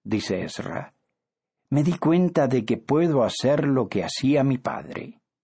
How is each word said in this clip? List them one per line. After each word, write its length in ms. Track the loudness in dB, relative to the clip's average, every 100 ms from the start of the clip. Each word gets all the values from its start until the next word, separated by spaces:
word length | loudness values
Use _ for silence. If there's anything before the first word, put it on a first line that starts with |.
dice 400 | -4 -4 -2 -4
Ezra. 500 | -4 -8 -8 -8 -10 _ _ _ _ _ _ _ -2
"Me 120 | 0
di 140 | 2 0
cuenta 500 | 2 4 4 2 2
de 180 | 2
que 120 | 0 -4
puedo 460 | 0 2 2 2
hacer 440 | 0 0 0 2 2
lo 220 | 0 0
que 160 | -2
hacía 400 | -4 -2 0 2
mi 140 | 2 0
padre". 600 | -4 -8 -10 -12 -12 -18 _ _